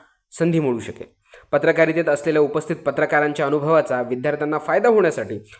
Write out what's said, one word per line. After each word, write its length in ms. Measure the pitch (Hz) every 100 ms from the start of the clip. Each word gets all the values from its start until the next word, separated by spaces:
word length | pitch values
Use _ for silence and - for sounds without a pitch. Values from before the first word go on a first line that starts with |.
| _ _ _
संधी 300 | - 170 165
मिळू 180 | 139 117
शकेल. 280 | 104 - - _ _ - -
पत्रकारितेत 560 | 143 160 156 160 160 160
असलेल्या 340 | 147 165 156
उपस्थित 340 | 147 156 - 160
पत्रकारांच्या 720 | 143 147 151 151 151 147 143
अनुभवाचा 560 | 151 147 160 143 127
विद्यार्थ्यांना 560 | 117 123 147 143 151 156
फायदा 300 | - 175 240
होण्यासाठी 600 | 220 170 131 104 104 -